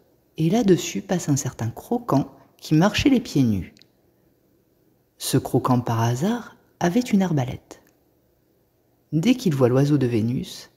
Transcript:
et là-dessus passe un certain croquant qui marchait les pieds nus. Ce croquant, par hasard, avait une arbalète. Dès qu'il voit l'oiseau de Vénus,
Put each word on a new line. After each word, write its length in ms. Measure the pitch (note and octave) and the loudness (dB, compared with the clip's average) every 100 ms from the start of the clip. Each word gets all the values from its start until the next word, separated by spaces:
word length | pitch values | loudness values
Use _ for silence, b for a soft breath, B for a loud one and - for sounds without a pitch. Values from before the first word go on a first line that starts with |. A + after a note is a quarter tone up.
| _ _ _ - | _ _ _ -4
et 140 | D#3+ | 0
là-dessus 520 | G#3+ G#3 F3 - G3 | 2 4 2 2 -10
passe 260 | - F3+ - | -4 -4 0
un 80 | C#3 | -2
certain 320 | - - A2+ | -2 -6 -8
croquant 640 | - - A#3+ A#3+ C3+ - b b b | -8 -6 -6 0 0 0 b b b
qui 180 | - | -2
marchait 340 | D#3 G3 G#3 C#4+ | 2 2 2 2
les 120 | B3+ | 2
pieds 220 | - D3+ | 0 0
nus. 320 | B2 G2+ D#2+ - _ _ _ _ _ _ _ _ _ _ _ _ _ _ | 2 0 -4 -14 _ _ _ _ _ _ _ _ _ _ _ _ _ _
Ce 180 | - E3+ | -2 -2
croquant, 440 | - C3 - B2 | 0 -2 0 0
par 200 | - A2+ | 0 -2
hasard, 560 | A#2 B2 F3+ A#3+ - - _ _ | 0 -2 -2 -4 -8 -20 _ _
avait 200 | F3 F#3+ | -2 0
une 220 | B3 G3+ | 0 0
arbalète. 600 | F#3 D3+ B2+ - - - _ _ _ _ _ _ _ _ _ _ _ _ _ | 0 -2 -4 -8 -16 -20 _ _ _ _ _ _ _ _ _ _ _ _ _
Dès 220 | D3+ G3 | -2 2
qu'il 200 | B3+ F#3 | 2 0
voit 140 | C#3 B2 | 2 4
l'oiseau 300 | B2+ C#3+ D3 | 4 4 2
de 80 | B2+ | 2
Vénus, 640 | A#2 A2+ C3 F#3 - - | 0 0 -2 -6 -14 -20